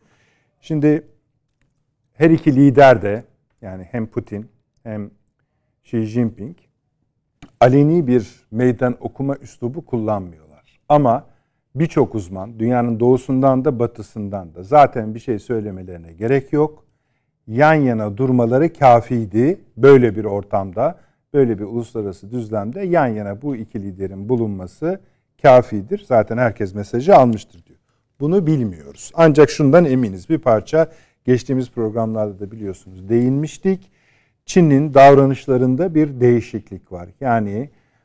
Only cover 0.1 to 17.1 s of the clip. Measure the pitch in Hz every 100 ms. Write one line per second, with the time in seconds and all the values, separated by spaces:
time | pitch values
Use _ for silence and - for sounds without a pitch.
0.1 | _ _ _ _ _ - 156 147 151 -
1.1 | _ _ _ _ _ _ _ _ _ _
2.1 | - 160 160 - 131 143 131 139 117 101
3.1 | 107 - _ _ _ 107 92 90 120 110
4.1 | - 101 104 113 _ _ _ 117 107 101
5.1 | _ _ _ _ _ _ _ _ 117 110
6.1 | 113 117 113 104 175 _ _ _ _ _
7.1 | _ _ _ - - 123 135 147 170 139
8.1 | 123 98 _ _ 110 127 120 123 123 120
9.1 | - 139 135 117 - 120 147 143 120 110
10.1 | 104 90 82 _ _ _ _ - 147 135
11.1 | 120 - _ _ _ _ 127 165 - 120
12.1 | 110 87 95 101 113 113 123 120 113 120
13.1 | 127 - 131 135 131 139 120 117 - 104
14.1 | - 101 98 87 78 95 147 139 127 107
15.1 | 113 - 110 - 117 104 92 90 87 80
16.1 | 82 113 135 135 147 151 151 _ _ _